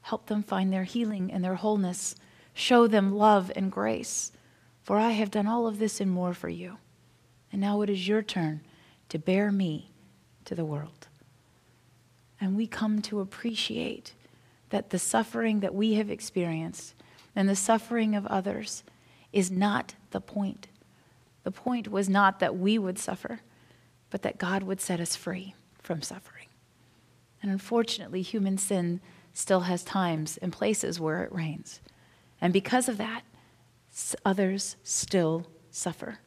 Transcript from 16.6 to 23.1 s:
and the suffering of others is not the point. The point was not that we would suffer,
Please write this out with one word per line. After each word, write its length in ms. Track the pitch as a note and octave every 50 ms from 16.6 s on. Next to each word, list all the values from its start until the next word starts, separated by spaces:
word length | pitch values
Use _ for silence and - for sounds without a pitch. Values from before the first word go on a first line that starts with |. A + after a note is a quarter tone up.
| E3 E3 F3 - - - - _ - - - - - - _
and 120 | G3+ G3 G3
the 80 | G3
suffering 580 | F#3+ - - A3+ A3+ A3+ - A#3+ A#3 A3 G#3+ G#3
of 100 | G3+ G3
others 560 | - - F#3+ F#3 G3+ G3+ G#3 G#3+ - - - - - - _ _ - - - - _
is 180 | - G3+ F#3 F#3
not 440 | F#3+ F3+ G3 G#3 G3+ - - - - - - _
the 80 | - G3
point. 480 | F#3+ - - G#3 G3+ F#3+ - - - - _ _ _ _ _ _ _ _ _ _ _ _ _ _
The 80 | _ -
point 380 | G3 - - B3 B3 A#3+ G#3 G#3
was 200 | G#3 G3 G3+ F#3+
not 300 | F#3+ G3+ G3+ F#3+ F#3+ -
that 180 | F#3 - -
we 220 | F#3 F3+ G3+ A3 A3+
would 200 | G3+ F#3 F#3 F#3+
suffer, 420 | - -